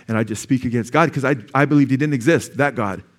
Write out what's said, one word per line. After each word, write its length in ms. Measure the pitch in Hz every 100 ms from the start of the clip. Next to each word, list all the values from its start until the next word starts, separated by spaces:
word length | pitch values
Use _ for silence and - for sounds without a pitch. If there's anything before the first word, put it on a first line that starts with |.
| -
and 100 | 110
I 60 |
just 200 | 110 104
speak 220 | - 127 127
against 260 | 120 113
God 200 | 151 160
'cause 120 | 147
I, 140 | 131 139 104 135
I 100 | 143
believed 260 | 147 135
he 60 | 131
didn't 160 | 151
exist, 440 | 135 127 151 - 123
that 180 | 143 123
God. 280 | 101 92 -